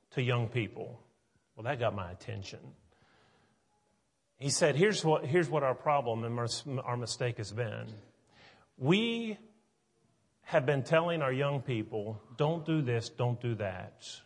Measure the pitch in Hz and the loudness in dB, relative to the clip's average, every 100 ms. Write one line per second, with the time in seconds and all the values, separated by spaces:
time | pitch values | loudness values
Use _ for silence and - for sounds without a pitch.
0 | _ - 123 120 113 123 101 - - - | _ -2 0 2 0 -2 -4 -6 -12 -14
1 | _ _ _ _ _ - 113 139 113 101 | _ _ _ _ _ -10 -6 -2 0 0
2 | 87 92 - 104 95 107 127 - _ _ | -6 -10 -10 -10 -10 -14 -16 -20 _ _
3 | _ _ _ _ _ _ _ _ _ _ | _ _ _ _ _ _ _ _ _ _
4 | _ _ _ - 139 - 160 139 208 175 | _ _ _ -6 -2 4 4 6 4 4
5 | 160 156 127 175 151 151 135 123 156 143 | 4 2 4 2 2 2 0 0 2 2
6 | 120 113 117 120 120 - 147 127 127 123 | 2 -2 -2 -2 -2 -4 -4 -4 -2 -4
7 | 113 - 123 117 104 104 113 113 117 104 | -4 -2 -2 -2 -6 -4 -4 -6 -10 -14
8 | - _ _ - - - _ - 131 196 | -18 _ _ -20 -20 -20 _ -2 4 4
9 | 233 233 226 202 - _ _ _ _ _ | 4 -2 -4 -8 -14 _ _ _ _ _
10 | _ _ _ _ - 160 131 139 120 160 | _ _ _ _ 0 2 4 2 4 2
11 | 170 165 135 131 143 143 127 113 107 110 | 4 0 0 2 0 0 -2 -2 -2 -4
12 | 104 107 - - 151 170 160 160 127 117 | -6 -8 -8 -2 0 0 0 0 2 0
13 | 113 - 123 117 123 107 101 92 104 - | -2 -2 0 0 -2 -2 -2 -6 -10 -14
14 | - - | -16 -16